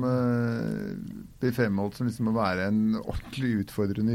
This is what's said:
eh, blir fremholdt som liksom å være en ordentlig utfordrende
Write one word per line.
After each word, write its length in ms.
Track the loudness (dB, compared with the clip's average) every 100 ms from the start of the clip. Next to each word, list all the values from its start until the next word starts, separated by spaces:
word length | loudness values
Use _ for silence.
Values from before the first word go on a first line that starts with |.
eh, 880 | 2 2 2 2 0 0 -2 -4 -6 -8 -10 -12 -14 -2
blir 120 | -2
fremholdt 440 | 2 2 2 -2 -2
som 80 | -4
liksom 220 | 0 0
å 40 | 2
være 320 | 2 2 2
en 140 | 2 2 0
ordentlig 640 | -2 -6 -6 -4 0 0
utfordrende 500 | -2 -2 0 0 2